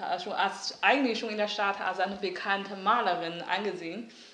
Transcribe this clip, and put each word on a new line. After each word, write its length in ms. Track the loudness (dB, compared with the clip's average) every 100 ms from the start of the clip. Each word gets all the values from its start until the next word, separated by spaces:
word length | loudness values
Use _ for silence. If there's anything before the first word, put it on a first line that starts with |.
äh, 160 | -4 -2
schon 140 | -2
als, 480 | 0 0 0 -8 2
eigentlich 380 | 4 6 4 0
schon 100 | -2
in 80 | -2
der 100 | -2
Stadt 320 | 2 0 0
als 200 | -2 0
eine 160 | -2 -2
bekannte 600 | -4 -2 0 0 -2 -2
Malerin 680 | 2 4 4 2 -2 -4
angesehen. 640 | -2 0 0 -4 -6 -8 -10 -16 -20